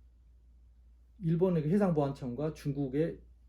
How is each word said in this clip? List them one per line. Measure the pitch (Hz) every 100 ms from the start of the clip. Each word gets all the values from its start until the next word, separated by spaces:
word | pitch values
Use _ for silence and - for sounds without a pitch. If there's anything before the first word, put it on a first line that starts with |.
| - - - - - - - - - - - -
일본의 | 170 165 185 170
그 | 147
해상보안청과 | 202 196 151 139 131 127 123 156
중국의 | 151 147 139 139 135 165 101 - -